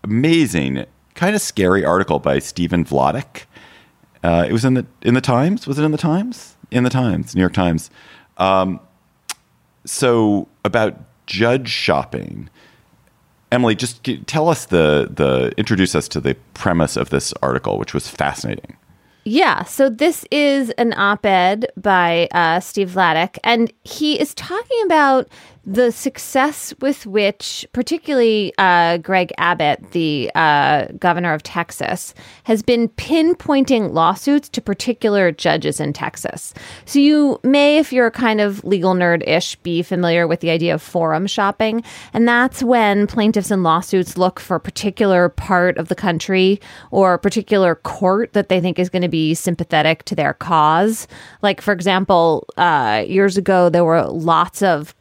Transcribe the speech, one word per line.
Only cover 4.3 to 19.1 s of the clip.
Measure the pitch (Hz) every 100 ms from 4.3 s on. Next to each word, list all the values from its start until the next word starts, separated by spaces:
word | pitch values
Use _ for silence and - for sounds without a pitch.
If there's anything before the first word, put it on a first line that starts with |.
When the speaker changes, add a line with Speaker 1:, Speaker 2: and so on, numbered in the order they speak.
| 85 87
Speaker 1:
it |
was | 113
in | 127
the, | 127 120 _
in | -
the | 123
Times. | 127 120 151 214 -
Was | 139
it |
in | 156
the | 151
Times? | 180 170 233 240 - _ -
In | 120
the | 123
Times, | 127 123 82 -
New | 92
York | 92
Times. | 92 90 80 - - - - _ -
Um, | 95 95 92 87 _ _ _ _ _ - _ _ _ _
so | - - 127 117 110 101 - _
about | 104 117 107 85 - _ -
judge | 95 117 131 120
shopping. | - - 76 64 62 50 50 - _ _ _ _ _ _ _ _ _ _
Emily, | 123 120
just | 110 123 -
g-, | - 90
tell | - 156 160
us | 165 -
the, | 87 78 76 -
the, | - 71 64 64 -
introduce | 104 101 92 -
us | -
to | 80
the | 69 65 _
premise | - 104 85 76 -
of | -
this | 69 - -
article, | 67 62 - 50
which | -
was | 73 -
fascinating. | - 71 67 57 50 - - _ _ _